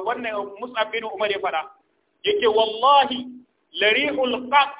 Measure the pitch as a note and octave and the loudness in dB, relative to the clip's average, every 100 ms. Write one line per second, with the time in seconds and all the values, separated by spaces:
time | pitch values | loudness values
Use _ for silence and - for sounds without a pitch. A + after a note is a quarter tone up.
0 | G3 B3 A#3+ G#3 G3+ G#3 B3 A#3 G#3+ A3+ | -2 -6 -6 -8 -8 -10 -10 -4 -4 -4
1 | A3 G3 G#3+ G3 F#3+ E3 - _ _ _ | -8 -4 -4 -2 -4 -4 -6 _ _ _
2 | _ _ F#3+ G#3 A3+ G#3+ A3 A3 B3+ C#4 | _ _ -2 2 2 4 2 2 6 6
3 | C4 B3+ - - - _ _ E3+ G#3 A#3 | 4 0 -10 -14 -20 _ _ -2 2 2
4 | D4 C#4 B3+ B3 B3 C#4+ C#4 - | 0 0 -2 -2 0 2 2 2